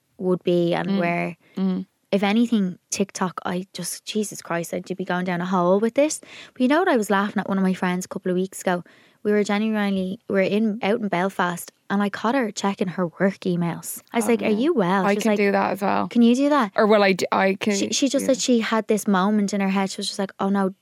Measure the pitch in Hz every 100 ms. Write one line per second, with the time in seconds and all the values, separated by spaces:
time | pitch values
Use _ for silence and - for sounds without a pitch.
0 | _ _ 185 180 - 175 170 165 175 196
1 | 170 175 175 170 _ - 190 185 190 _
2 | _ 196 202 220 240 220 185 175 _ -
3 | 196 - 185 - - 180 190 - 170 -
4 | - 214 202 156 - 170 170 185 - 185
5 | 190 180 180 170 180 190 175 196 226 -
6 | 302 - - - - - 254 302 381 262
7 | 202 196 202 196 180 190 190 180 185 180
8 | - 190 190 180 190 - - 180 - _
9 | _ _ 214 208 202 202 220 214 202 196
10 | 185 196 - 196 190 202 220 214 190 240
11 | 202 175 190 - 175 175 - - _ 202
12 | 202 - 220 277 220 - 196 202 190 165
13 | 175 - 196 190 190 175 170 165 - -
14 | - 233 214 226 220 214 285 311 175 196
15 | 190 208 220 208 202 196 202 196 202 202
16 | 196 233 233 247 285 294 208 - 214 214
17 | 202 185 - - 190 190 220 196 208 -
18 | 269 277 196 254 - 240 214 220 214 214
19 | 214 190 196 214 202 202 190 196 190 -
20 | 196 - 196 - 196 196 190 190